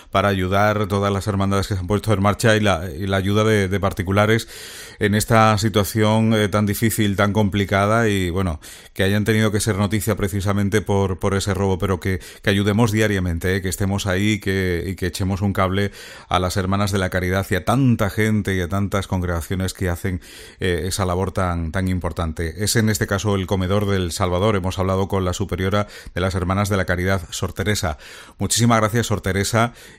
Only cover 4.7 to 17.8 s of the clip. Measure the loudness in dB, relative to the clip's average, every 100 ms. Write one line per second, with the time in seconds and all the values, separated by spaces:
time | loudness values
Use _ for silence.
4.7 | -16 -16 -2 0 2 4 4 6 4 2
5.7 | 2 0 2 2 4 4 4 2 2 0
6.7 | 2 0 2 0 2 2 2 2 2 0
7.7 | 2 2 2 2 2 0 0 -2 -2 -10
8.7 | -20 -14 -2 0 2 2 2 2 0 0
9.7 | 0 0 0 -2 -2 -2 -2 -2 0 2
10.7 | 0 2 0 0 0 -2 0 -2 0 0
11.7 | 0 -2 -2 -2 -4 -6 -8 -2 0 2
12.7 | 2 2 2 0 0 0 -2 0 -2 -2
13.7 | -2 -2 -2 -2 0 0 0 0 -2 0
14.7 | -2 -4 -4 -4 -2 -2 0 -2 0 0
15.7 | 0 -2 -4 -18 -18 -2 0 0 0 0
16.7 | 0 0 0 0 -2 -2 -2 0 -2 0
17.7 | 2